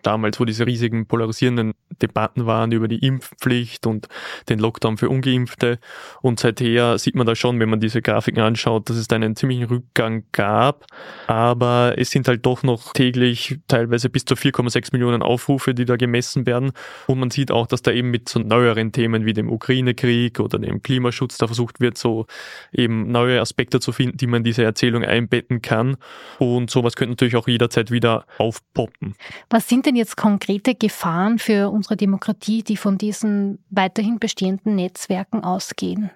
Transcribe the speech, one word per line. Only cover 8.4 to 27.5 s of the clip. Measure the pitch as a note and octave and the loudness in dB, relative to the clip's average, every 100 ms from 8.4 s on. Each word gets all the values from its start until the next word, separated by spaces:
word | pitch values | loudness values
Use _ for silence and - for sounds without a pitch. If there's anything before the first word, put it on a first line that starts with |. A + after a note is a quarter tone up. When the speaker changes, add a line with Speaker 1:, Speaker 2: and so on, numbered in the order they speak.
Speaker 1:
anschaut, | A2 A#2 A#2+ A2 - | 2 2 0 0 0
dass | A#2 | -2
es | A2 | 0
da | |
einen | A2+ A2 A2 | 0 0 0
ziemlichen | C3+ B2 A#2 | -2 -2 -2
Rückgang | B2 B2 - A2+ A2+ - | -4 -2 -2 0 -2 -4
gab. | - G2+ G#2+ C3 - - - - - - | -2 2 4 2 0 -10 -20 -20 -10 -2
Aber | A2+ A#2+ A#2+ B2 B2 A#2+ - | 2 2 4 2 4 4 2
es | B2 | 0
sind | C#3 B2+ | 0 2
halt | A#2+ | 2
doch | B2+ B2 | 2 2
noch | C3 A2+ - | 0 -2 -2
täglich | - B2 B2 B2 A#2 - C3+ - | 0 2 4 2 0 -4 -6 0
teilweise | A#2+ A#2 A#2+ B2 | 0 2 0 0
bis | C3 | -2
zu | - | 0
vier | B2 C#3 | 0 0
Komma | - A#2+ | 0 0
sechs | A#2+ - | -2 0
Millionen | B2+ A#2+ A#2 | 0 2 2
Aufrufe, | A#2 A#2+ - C#3 - | 2 0 0 0 0
die | B2 | 0
da | A#2+ | 0
gemessen | A#2+ B2 A#2+ - C#3+ | 0 2 0 -2 -2
werden. | B2 A#2+ C3+ - - - - | 0 0 -2 -6 -14 -8 -4
Und | C3 | -2
man | B2+ | -2
sieht | C#3+ C3 | -2 0
auch, | A#2 A2+ | 0 0
dass | B2 | -2
da | B2 | 0
eben | A#2 B2 | 0 0
mit | A#2+ - | -2 -2
so | A#2 | -4
neueren | A2 A#2 A#2+ A2 A2 | 2 4 4 2 0
Themen | C3+ A2+ A2 | 0 0 0
wie | A2 | 0
dem | G#2+ A2 | 0 -2
Ukraine-Krieg | A2 - B2+ B2 A#2+ B2 A#2+ A#2+ A#2 | -2 0 0 0 0 0 2 0 -2
oder | G#2+ - | -2 -2
dem | - F#2+ | -2 -4
Klimaschutz | - B2+ A#2+ - B2+ - | -2 0 0 -2 -4 -2
da | A2+ | -2
versucht | A#2 A#2 - | -2 -4 0
wird, | A#2+ - | -2 0
so | A#2 A2 G#2+ - - - - | -2 -2 -4 -12 -18 -18 -6
eben | - A#2 A2+ A2 | 0 0 0 0
neue | A#2+ B2 B2 | 2 2 2
Aspekte | A#2 - A#2+ C3 | 0 -4 0 0
zu | - | 0
finden, | A#2 B2 - | 0 -2 0
die | A#2+ | 0
man | A#2+ | 2
in | |
diese | A#2 A2 | 2 2
Erzählung | A2+ - B2 A#2 | 2 2 2 2
einbetten | - A2+ A#2+ A#2+ - A#2+ | 2 0 2 -2 0 -4
kann. | - A2 B2+ C3+ - - - - | 0 0 0 -4 -10 -20 -10 -2
Und | B2 B2 A#2 | 0 2 0
sowas | B2+ A#2+ - | 0 0 0
könnte | B2 | -2
natürlich | A#2+ B2 A#2 | 0 2 2
auch | |
jederzeit | B2 | 2